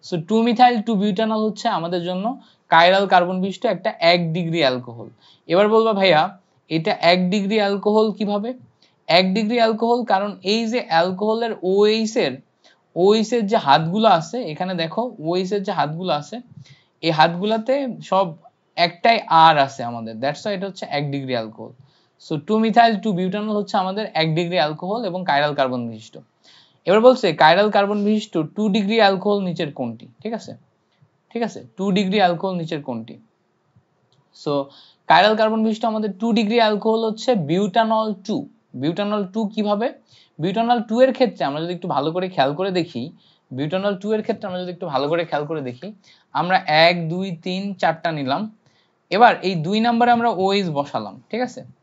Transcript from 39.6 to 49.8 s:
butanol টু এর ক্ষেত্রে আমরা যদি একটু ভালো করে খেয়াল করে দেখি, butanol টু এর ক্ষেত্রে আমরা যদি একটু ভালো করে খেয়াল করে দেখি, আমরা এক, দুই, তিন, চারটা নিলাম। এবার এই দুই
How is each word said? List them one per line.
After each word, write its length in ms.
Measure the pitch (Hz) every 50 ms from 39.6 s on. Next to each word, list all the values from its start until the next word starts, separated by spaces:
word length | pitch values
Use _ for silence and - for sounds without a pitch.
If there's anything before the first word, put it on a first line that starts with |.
| 208 208 208 202 226 285 320 - _ _ _ _ _ _ _ -
butanol 400 | 151 185 196 226 233 233 247 240 220 226
টু 60 | 220 240 254
এর 80 | 262 262 -
ক্ষেত্রে 240 | 262 214 175 - 175 143
আমরা 100 | 139 151 160
যদি 100 | 175 180 170
একটু 100 | - 180 143
ভালো 140 | 139 139 160 160
করে 120 | 185 185 185 185
খেয়াল 160 | 156 135 135 147 160
করে 120 | 185 196 180 180
দেখি, 240 | 160 165 - 120 120 165 - _ _ _ _ _ _ _
butanol 420 | 135 127 143 156 180 185 190 202 202 190
টু 60 | 196 208 220
এর 60 | 214 214
ক্ষেত্রে 200 | - 214 - - 196
আমরা 100 | 180 180 180
যদি 80 | 180 180
একটু 100 | 170 196 170 143
ভালো 120 | 131 139 143
করে 120 | 165 170 175 165
খেয়াল 140 | - 147 147 147
করে 120 | 165 156 139 123
দেখি, 180 | 120 123 - 196 214 _ _ _ _ _ _ _ _
আমরা 220 | 139 160 175 185 180 - - 151 156 165
এক, 100 | 170 180 175 165 160
দুই, 160 | 165 180 190 196 175 160 -
তিন, 180 | 185 180 185 196 202 196 185
চারটা 280 | - 170 160 165 - 170
নিলাম। 300 | 160 151 139 127 135 165 214 214 - _ _ _ _ _ _ _ _ _ _ _
এবার 220 | - 196 240 226 185 - - 156
এই 60 | 196 165 151
দুই 120 | 170 208 220